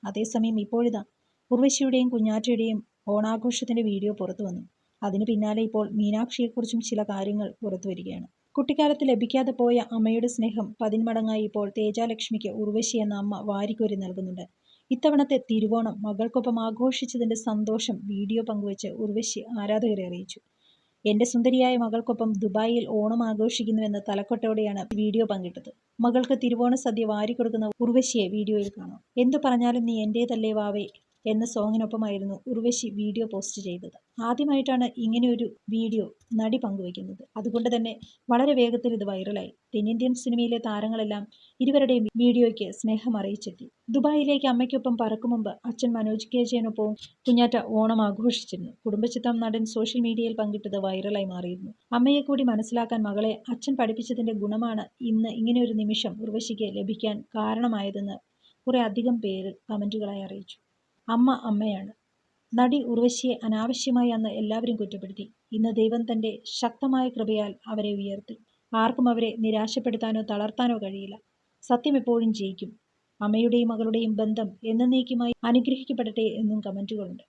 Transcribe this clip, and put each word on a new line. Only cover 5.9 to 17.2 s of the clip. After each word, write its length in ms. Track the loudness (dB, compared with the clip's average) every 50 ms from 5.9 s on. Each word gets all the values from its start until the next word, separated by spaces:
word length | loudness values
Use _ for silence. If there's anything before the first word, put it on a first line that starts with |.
മീനാക്ഷിയെക്കുറിച്ചും 920 | 0 0 0 2 2 0 -2 -2 -2 -2 -2 -2 -2 -4 -4 -2 -2 -4
ചില 200 | -2 -2 -2 -2 -2
കാര്യങ്ങൾ 460 | -2 -4 -4 -4 -2 -2 -2 -4 -6 -8 _
പുറത്തു 280 | -6 -6 -6 -6 -6 -6
വരികയാണ്. 380 | -8 -6 -8 -10 -10 -12 -12 -16 _ _ _ _ _
കുട്ടിക്കാലത്ത് 500 | -2 0 0 2 2 4 4 4 2 2
ലഭിക്കാതെ 480 | 2 2 2 2 0 0 0 0 0 0
പോയ 260 | 2 2 4 4 4 2 0 -2
അമ്മയുടെ 360 | 0 2 2 2 2 0 0
സ്നേഹം 380 | 0 0 -2 -2 0 -2 -6 -6 -6
പതിന്മടങ്ങായി 680 | _ -2 0 0 0 0 0 0 0 0 0 0 0 -2
ഇപ്പോൾ 240 | -2 -2 -2 -4 -2
തേജാലക്ഷ്മിക്ക് 840 | -2 0 0 0 0 0 -2 -2 -2 -6 -4 -4 -4 -4 -4 -4
ഉർവശി 460 | -4 -2 -4 0 0 0 -2 0 0
എന്ന 180 | 0 0 0 -2
അമ്മ 260 | -2 -4 -4 -4 -4 -4
വാരിക്കോരി 520 | -4 -2 -2 -2 -4 -2 0 0 0 0
നൽകുന്നുണ്ട്. 480 | -2 -4 -6 -6 -6 -8 -8 -8 -10 -12 -14 _ _ _ _ _ _ _ _
ഇത്തവണത്തെ 480 | -4 2 2 4 4 4 4 4 2 0
തിരുവോണം 560 | 2 2 2 2 2 2 2 2 0 -2 -4 -4 -6
മകൾക്കൊപ്പം 560 | -6 -4 -2 -4 0 0 0 0 0 0 0
ആഘോഷിച്ചതിന്റെ 760 | -2 -2 -2 0 0 0 0 0 -6 -6 -4 -2